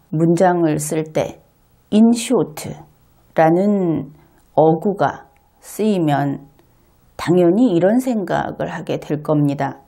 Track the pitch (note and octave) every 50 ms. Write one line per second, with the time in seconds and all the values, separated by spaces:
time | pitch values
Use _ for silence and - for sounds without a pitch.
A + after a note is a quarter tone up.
0 | _ _ - D#3 E3 E3 E3+ E3 F#3+ F3+ F3 F3 E3+ D#3 D3+ D#3 D3 - E3+ D#3
1 | D#3 D#3 D#3 E3+ - - - - _ _ _ _ _ _ _ _ _ - G3 G#3
2 | A3+ A3+ A#3 A#3 - - C4 G#3 D3+ - - - - - - - - _ _ _
3 | _ _ _ _ _ _ - - D#3+ E3 E3 F3 G3 G#3 G#3 G3+ F#3 E3+ D#3 C#3
4 | - - - - _ _ _ _ _ _ - - D#3 D#3+ E3 E3 D#3+ G#3 F#3+ -
5 | C#3+ C3+ - - - _ _ _ _ _ _ _ - - - - G#3 A3 G#3 F#3
6 | E3 D3+ C#3+ C#3 C#3 C#3 C#3 C#3 - - _ _ _ _ _ _ _ _ _ _
7 | _ _ _ - - - D#3 F3+ F3+ E3+ F3 G#3 B3+ B3 F3+ E3 F3 F#3+ A3 B3+
8 | B3+ C4+ A#3+ A3 F#3 - D3+ D3 - - D#3 - D#3 E3 E3+ E3+ D#3 - C3+ D3+
9 | - - D3+ D3 D3+ - D#3 D3+ D3 C#3+ C#3 C#3+ C#3 C3+ C3 - -